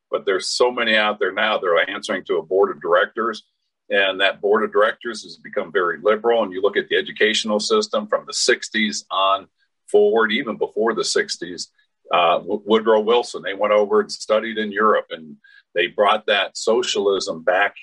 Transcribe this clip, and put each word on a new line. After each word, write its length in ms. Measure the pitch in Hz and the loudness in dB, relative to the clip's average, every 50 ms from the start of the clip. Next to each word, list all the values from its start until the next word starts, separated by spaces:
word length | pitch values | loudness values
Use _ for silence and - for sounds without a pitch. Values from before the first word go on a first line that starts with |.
| _ _ | _ _
but 160 | - - 107 | -6 -4 -2
there's 220 | 98 98 - - - | -2 -2 -2 -2 -4
so 240 | - - 127 123 | 0 2 2 2
many 240 | 123 123 117 113 110 | 2 0 0 2 2
out 240 | 107 107 107 104 - | 2 2 0 0 -2
there 140 | 101 92 92 | -2 -2 -2
now 260 | 101 107 110 107 92 | 0 0 0 0 0
that 80 | 98 92 | 0 2
are 220 | 85 82 87 - | 2 2 2 0
answering 340 | 98 98 - - 104 90 - | -4 -6 -6 -6 -6 -6 -4
to 120 | - 98 85 | -2 -2 -2
a 40 | |
board 300 | 80 80 92 92 101 98 | -2 0 2 2 2 2
of 100 | 87 73 | 0 -4
directors. 640 | 78 87 85 90 104 - - 113 110 117 107 107 - _ _ _ _ _ _ _ _ - | -2 0 2 2 2 0 -2 -4 -4 -4 -6 -8 -12 _ _ _ _ _ _ _ _ -2
And 320 | 104 101 98 95 95 92 | 0 0 0 0 0 0
that 200 | 98 95 92 - | 0 0 0 0
board 220 | - 101 104 110 107 | 0 2 2 2 2
of 80 | 104 | 0
directors 500 | 104 101 104 110 113 - - 120 113 107 98 | 2 2 2 2 0 -2 -8 -10 -10 -10 -12
has 140 | 90 82 - | -16 -20 -20
become 340 | - - - 104 95 87 | -20 -10 -6 -6 -6 -2
very 280 | 80 98 92 87 82 73 | -2 0 0 0 -2 0
liberal. 400 | 82 101 110 107 107 117 117 117 | 0 2 2 2 2 2 2 2
And 100 | 110 98 | 0 -2
you 100 | 90 92 | -2 0
look 160 | 98 98 98 101 | 0 0 0 -2
at 120 | 92 - | -2 -2
the 60 | 85 | -2
educational 640 | 92 98 - - - 107 107 107 - - 110 107 104 | -2 -2 -4 -2 0 0 0 0 0 -2 -2 -2 -2
system 480 | 104 - 110 107 107 - - 113 107 104 | 0 0 0 0 0 0 -2 -4 -2 -2
from 180 | - - - | -4 -4 -4
the 80 | - - | -6 -6
sixties 720 | - - - 120 - - - - 110 107 104 101 - - - | -2 0 0 0 0 -2 -4 -4 -2 -2 -2 -2 -6 -8 -6
on 360 | 92 95 95 98 98 95 95 - _ _ _ _ _ _ _ - | -4 -2 0 0 0 -2 -4 -8 _ _ _ _ _ _ _ 0
forward, 400 | - 104 104 104 104 113 110 107 | 2 4 4 4 4 2 2 2
even 260 | 107 110 143 117 101 - | 0 -2 -4 -4 -6 -4
before 380 | - - - 104 107 117 110 | -6 -6 -4 -2 -2 -2 -2
the 80 | 110 - | -2 -4
sixties, 640 | - - - - - - - 87 85 90 80 - - _ _ _ _ _ _ _ - | -2 -2 -2 -2 -4 -6 -10 -10 -12 -12 -12 -14 -16 _ _ _ _ _ _ _ -4
uh, 260 | - 87 87 85 85 82 | 0 2 2 2 2 0
W-, 260 | 87 87 101 107 101 | -2 -4 -6 -6 0
Woodrow 360 | 101 110 110 110 110 110 107 | 0 0 2 4 4 2 4
Wilson, 420 | 107 104 120 120 117 - - 87 80 | 4 2 2 0 0 -2 -6 -10 -10
they 100 | 90 98 | -10 -6
went 200 | 98 101 104 104 | -4 0 2 2
over 260 | 104 107 101 107 107 | 2 2 4 2 2
and 100 | 101 - | 0 0
studied 460 | - - - - 107 110 113 113 113 107 | -4 -10 -4 0 0 0 0 -2 -4 -6
in 140 | 110 104 | -6 -4
Europe, 360 | 98 101 107 107 - - - - | -2 0 2 2 2 2 0 -4
and 260 | - 82 80 78 73 - _ _ - - _ _ - | -10 -14 -14 -16 -20 -20 _ _ -20 -20 _ _ -2
they 120 | 87 90 87 | -2 -2 -2
brought 380 | - - 104 101 107 107 - | 0 2 2 2 2 2 0
that 320 | - 104 101 95 85 - - | 0 0 0 0 -2 -6 -4
socialism 840 | - - 110 120 - - - 107 98 101 98 92 - 98 90 80 80 | -2 0 2 2 0 0 -2 0 0 2 0 0 -2 -4 -8 -4 -2
back 320 | 87 90 95 101 101 - - | 0 0 2 0 -2 -4 -6